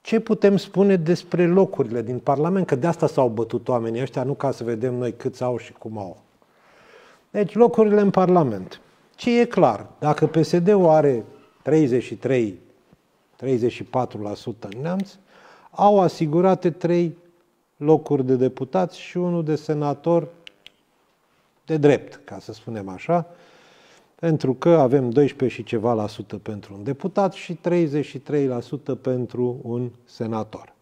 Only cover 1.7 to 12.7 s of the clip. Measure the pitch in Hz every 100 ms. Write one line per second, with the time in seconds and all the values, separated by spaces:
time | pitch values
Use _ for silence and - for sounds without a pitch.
1.7 | - 123 117 113 123 135 139 156 190 180
2.7 | 135 165 160 151 - 127 110 113 120 120
3.7 | 123 113 113 131 - 131 139 139 123 117
4.7 | 113 127 123 123 113 131 - 123 120 110
5.7 | - 113 110 95 78 _ _ _ _ _
6.7 | _ _ - - _ _ 208 208 208 233
7.7 | 233 214 208 202 190 180 180 143 101 92
8.7 | - _ _ _ _ - 240 233 233 147
9.7 | 104 107 - 147 147 156 165 156 175 170
10.7 | 208 175 156 143 123 104 - _ _ -
11.7 | 156 147 123 110 107 123 127 110 87 _